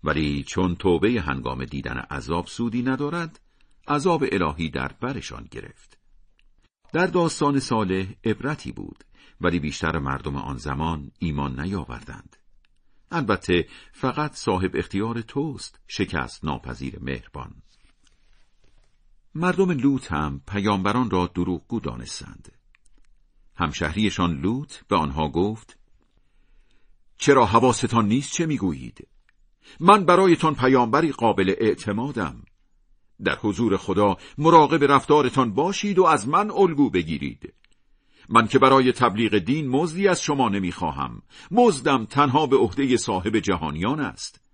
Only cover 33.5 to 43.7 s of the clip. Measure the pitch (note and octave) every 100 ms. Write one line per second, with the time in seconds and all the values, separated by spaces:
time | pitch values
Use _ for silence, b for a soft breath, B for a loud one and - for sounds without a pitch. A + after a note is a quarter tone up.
33.5 | F2 A2+ F#2+ - F#2 G#2 F#2 B - D3+
34.5 | E3 D3 D#3 C#3 C#3+ - D3+ C3 C#3 B2
35.5 | G2 E3+ G3 G#3 F#3 F3 D3+ G#2+ E3 G#3
36.5 | G3 F#3+ D3 C3+ F#2+ E2 D2+ C#2 A1 -
37.5 | _ _ _ _ _ _ b b A#2 A2+
38.5 | C3 C3+ C3+ B2+ - B2 G2 A2 G#2 E2
39.5 | D3+ C#3+ C3 E3+ E3 G3 F3 - D3 A#2+
40.5 | G2+ F2+ - E2+ C#2 C2 A1+ _ B B
41.5 | G#3 A#3+ D3+ C3+ C3 A2 C#3+ C#3+ C3+ D3
42.5 | B2+ G#2 F2+ C#3 B2 - F#2+ G2 G#2+ G2
43.5 | F2+ D#2+